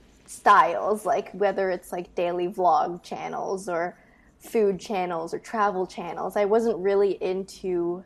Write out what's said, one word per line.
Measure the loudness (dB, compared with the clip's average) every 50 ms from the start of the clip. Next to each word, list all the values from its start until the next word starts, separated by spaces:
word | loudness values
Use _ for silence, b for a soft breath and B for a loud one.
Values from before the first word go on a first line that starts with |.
| -18 _ _ _ _
styles, | -20 -12 0 4 6 8 8 8 6 4 0 0 0 0 0 0
like, | 0 0 0 -2 -4
whether | -4 0 0 0 2 0 0 -2
it's, | -2 -4 -6 -8
like, | -10 -10 -10 -8 -4
daily | -4 -2 -2 -2 -2 -2 -4
vlog | -2 2 4 4 4 4 2 0 -4 -8 -10
channels | -12 -12 -10 -8 -8 -8 -6 -6 -4 -6 -6 -6 -4
or | -4 -4 -4 -4 -6 b b b b b b b b b
food | -10 -4 0 2 2 2 0 -2
channels | -4 -6 -4 -4 -4 -2 -4 -4 -6 -6 -8
or | -10
travel | -8 -6 -2 0 0 0 0 0 -4 -4
channels. | -6 -8 -10 -10 -8 -6 -6 -4 0 0
I | 2
wasn't | 4 4 4 2 2 0 0
really | 0 2 4 4 4 2 2 0 -2
into | -2 -2 -2 -4 -8 -10 -10 -6 -4 -2 -2 -2 -2 -4 -6 -8